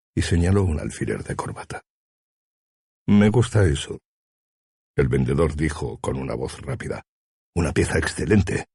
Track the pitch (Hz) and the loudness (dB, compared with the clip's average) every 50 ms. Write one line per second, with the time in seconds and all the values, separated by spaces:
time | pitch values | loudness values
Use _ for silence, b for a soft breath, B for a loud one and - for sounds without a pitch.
0 | _ _ _ - - - - 85 85 92 98 101 95 101 - - 55 55 - - | _ _ _ -4 0 0 2 2 4 4 4 4 2 2 0 -2 -4 -6 -6 -6
1 | - 55 52 - - - - - - - - - - - - - - _ _ _ | -6 -4 -4 -6 -6 -8 -8 -8 -8 -8 -10 -12 -12 -12 -14 -14 -14 _ _ _
2 | _ _ _ _ _ _ _ _ _ _ _ _ _ _ _ _ _ _ _ _ | _ _ _ _ _ _ _ _ _ _ _ _ _ _ _ _ _ _ _ _
3 | _ - 101 104 104 107 104 120 113 - - 104 98 82 71 69 - - - - | _ 4 6 6 6 6 6 4 2 2 2 2 2 4 2 0 -4 -8 -10 -12
4 | - _ _ _ _ _ _ _ _ _ _ _ _ _ _ _ _ _ _ - | -14 _ _ _ _ _ _ _ _ _ _ _ _ _ _ _ _ _ _ 0
5 | 69 62 64 67 65 62 69 71 82 78 73 76 78 76 - - - 58 - - | 0 2 2 0 0 0 2 2 2 0 0 -2 -2 -2 -2 -4 -8 -8 -8 -8
6 | - - - 67 65 - - - 62 - - - - - 127 - - - - - | -6 -6 -6 -6 -6 -6 -6 -6 -6 -8 -8 -12 -10 -10 -8 -8 -8 -8 -10 -10
7 | - _ _ _ _ _ _ _ _ _ _ - 82 73 - - 85 - - 80 | -12 _ _ _ _ _ _ _ _ _ _ -2 -2 0 2 2 0 2 0 0
8 | 76 - - - 73 76 107 104 - - - - - - | 0 -2 -4 -4 0 4 4 4 4 2 -2 -4 -6 -8